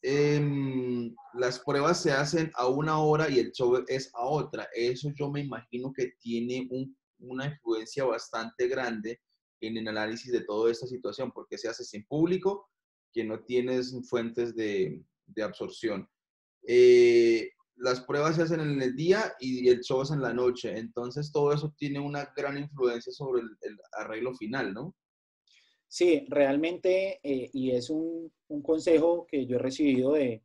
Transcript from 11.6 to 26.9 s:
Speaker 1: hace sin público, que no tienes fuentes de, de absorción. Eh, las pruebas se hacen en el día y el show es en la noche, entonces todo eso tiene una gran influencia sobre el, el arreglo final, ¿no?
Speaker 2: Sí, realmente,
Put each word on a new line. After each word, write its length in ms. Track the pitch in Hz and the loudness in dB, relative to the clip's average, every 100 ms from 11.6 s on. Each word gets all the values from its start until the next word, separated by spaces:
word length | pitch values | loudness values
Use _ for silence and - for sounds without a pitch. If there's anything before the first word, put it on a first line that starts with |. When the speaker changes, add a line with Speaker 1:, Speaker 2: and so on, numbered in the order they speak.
| 110 | -8
Speaker 1:
hace 160 | 117 | -8
sin 220 | 120 104 107 | -12 -14 -6
público, 640 | 147 165 185 185 202 - _ _ _ _ | 0 2 2 0 -2 -10 _ _ _ _
que 140 | 113 110 | -6 -4
no 180 | 110 | -6
tienes 500 | - 123 123 127 127 127 123 | -2 0 0 -2 -4 -8 -4
fuentes 460 | 120 117 117 120 113 | -2 -2 -2 -4 -2
de, 480 | 107 98 90 73 - _ _ | -2 0 -2 -4 -16 _ _
de 180 | 98 | -6
absorción. 640 | 104 - 101 - 113 98 92 _ _ _ _ _ - | -6 -6 -10 -6 -6 -6 -8 _ _ _ _ _ 2
Eh, 840 | 120 123 123 120 120 117 113 - _ _ _ | 8 10 10 10 8 6 4 0 _ _ _
las 260 | 127 127 | -2 -2
pruebas 360 | - 147 156 160 | -2 0 2 2
se 60 | |
hacen 180 | 160 165 | 2 0
en 200 | 151 143 | 0 0
el 140 | 127 127 | 0 0
día 400 | 165 196 220 - | 2 4 2 -6
y 300 | 131 127 123 | -4 2 4
el 140 | 123 | 4
show 200 | 123 131 | 4 -2
es 100 | 143 | 0
en 100 | 151 | -2
la 120 | 127 | -2
noche, 440 | 117 123 123 113 101 | 2 0 0 -4 -6
entonces 540 | 113 - 123 131 147 | -8 -8 -6 -6 -4
todo 200 | 151 147 | 0 2
eso 220 | 147 151 - | 2 -2 -6
tiene 220 | 147 139 | -6 -4
una 320 | 143 143 143 - | -4 -6 -8 -6
gran 220 | 139 143 | -6 -4
influencia 540 | 147 143 123 117 123 | -8 0 0 0 -8
sobre 300 | 127 139 123 | -10 -2 -2
el, 80 | 113 104 | -4 -12
el 160 | - 104 - | -14 -14 -14
arreglo 400 | 101 107 110 123 | -12 -8 -6 -6
final, 400 | 127 107 135 110 | -6 -8 -4 -6
¿no? 220 | 98 156 - _ _ _ _ _ _ _ _ _ | -6 -10 -14 _ _ _ _ _ _ _ _ _
Speaker 2:
Sí, 380 | - 175 156 - | 0 4 4 2
realmente, 920 | 143 139 143 160 175 185 | 2 4 4 0 0 2